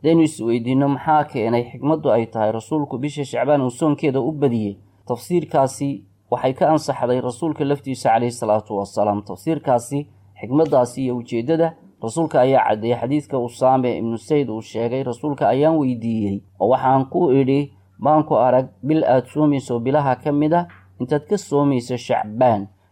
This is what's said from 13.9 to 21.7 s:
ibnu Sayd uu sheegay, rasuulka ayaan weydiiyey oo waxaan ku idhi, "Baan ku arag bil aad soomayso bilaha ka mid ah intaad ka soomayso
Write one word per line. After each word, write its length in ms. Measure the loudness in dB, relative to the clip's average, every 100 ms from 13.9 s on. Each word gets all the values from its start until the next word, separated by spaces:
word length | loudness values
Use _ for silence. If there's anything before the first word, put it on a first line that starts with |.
| -2
ibnu 200 | -4 -6
Sayd 300 | -2 -2 0
uu 100 | -6
sheegay, 400 | -8 -6 -4 -4
rasuulka 460 | -6 -6 -6 -2 0
ayaan 280 | 2 2 2
weydiiyey 640 | 0 -2 -2 -2 -2 -4 -8 -2
oo 80 | 0
waxaan 360 | 2 2 2 0
ku 240 | 0 2
idhi, 420 | 2 2 0 -2 _ _ -4
"Baan 220 | 2 2
ku 100 | 2
arag 320 | 2 4 2 0 -6
bil 220 | -2 0
aad 220 | 2 2 0
soomayso 480 | 0 2 0 -2 -4
bilaha 380 | 0 0 2 0
ka 160 | 0
mid 200 | 0 2
ah 120 | 2 0 -10 _ -10
intaad 260 | -4 -4 -2
ka 80 | -4
soomayso 580 | 0 0 2